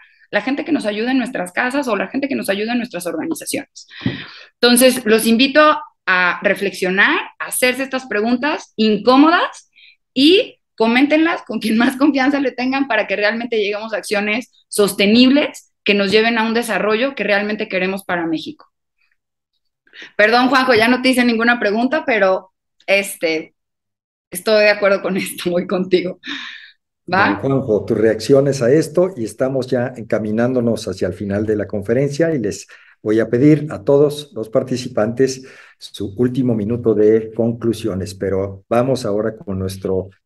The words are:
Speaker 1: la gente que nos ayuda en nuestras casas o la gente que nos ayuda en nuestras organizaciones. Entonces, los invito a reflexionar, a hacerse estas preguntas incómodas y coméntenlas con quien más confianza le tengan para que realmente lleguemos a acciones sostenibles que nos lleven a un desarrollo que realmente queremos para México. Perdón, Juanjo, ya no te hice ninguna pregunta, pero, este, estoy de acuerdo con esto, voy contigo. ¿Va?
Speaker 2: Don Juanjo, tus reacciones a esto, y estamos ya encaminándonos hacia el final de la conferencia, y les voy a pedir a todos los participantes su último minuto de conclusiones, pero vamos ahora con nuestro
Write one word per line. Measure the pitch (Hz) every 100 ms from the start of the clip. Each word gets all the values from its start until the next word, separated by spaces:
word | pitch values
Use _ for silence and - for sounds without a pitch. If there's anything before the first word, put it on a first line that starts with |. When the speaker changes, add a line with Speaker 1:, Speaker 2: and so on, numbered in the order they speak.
| - _ _
Speaker 1:
la | 202
gente | 233 285 330
que |
nos | 277 208
ayuda | 208 233
en | 262
nuestras | 226 - 180
casas | - 247 277 254
o | 202
la | 190
gente | 269 277
que | 247
nos | 202
ayuda | 196 220
en | 247
nuestras | 220 175 175
organizaciones. | 156 156 151 - 175 - - - - - - - - - -
Entonces, | 240 240 254 247 214
los | 220 226
invito | 226 277 294 302 302 - _ -
a | 180 180 -
reflexionar, | 202 190 196 - 185 190 233 370 - -
a | 160
hacerse | - 254 247
estas | 269 262 -
preguntas | 208 226 247 285 359 - -
incómodas | 220 208 220 262 311 349 539 - - _ - _ _
y | - 294 381 - - _ -
coméntenlas | 226 247 285 302 330 359
con | - 220
quien | 220 220
más | 247 254
confianza | 302 269 262 285
le | 262
tengan | 240 254 269 269
para | 220 202
que | 196
realmente | 208 226 233 220
lleguemos | 202 208 220
a | 202
acciones | - 202 208 226 - _ _
sostenibles | - 196 196 202 233 254 285 294 - - _ -
que |
nos | 202 196
lleven | 214 226 233
a |
un | 226
desarrollo | 220 233 185 202 220 269 269
que |
realmente | 202 202 208 208 202
queremos | 185 185 196
para | - 175 165
México. | 156 117 - - _ _ _ _ _ _ _ _ _ _ _ _ - - -
Perdón, | 214 240 254
Juanjo, | 269 254
ya | 226 226
no | 254
te | 262
hice | 254
ninguna | 240 220 233 240
pregunta, | 214 214 254 311 311
pero, | 220 190 185 - _ _ _ -
este, | 196 196 - 165 160 160 _ _ _ _ _ _ _ _
estoy | 185 - 214
de | 208
acuerdo | 208 196 196
con | 175 190
esto, | - - 180
voy | 175 185
contigo. | 185 185 185 175 - 254 277 - - - _ _ _ -
¿Va? | - 107
Speaker 2:
Don | -
Juanjo, | 135 135 - 101 -
tus | 107
reacciones | 110 107 - 139 139 123
a | 117
esto, | 156 156 180 185 147
y |
estamos | 107 - 131 135 120
ya | 127 123 123
encaminándonos | 107 107 107 110 120 127 117 110 -
hacia | 90 95
el |
final | - 104 101 107
de | 107
la | 98
conferencia, | 104 95 120 143 143 165
y | 151
les | 104 - - - _ _
voy | 107 107
a | 110
pedir | 120 147 151 151
a | 98
todos | 120 143 147 143 -
los | - 113
participantes | 131 120 123 - - 107 120 131 - - - - _
su | - - 101 98
último | 127 127 123 107
minuto | 101 120 113
de | 104 107 110 110
conclusiones, | - 117 117 117 104 110 92 95 95
pero | 98 95 101 95 -
vamos | 117 131 120 117
ahora | 101 110 110
con | - 95
nuestro | 95 95 95 92 92 _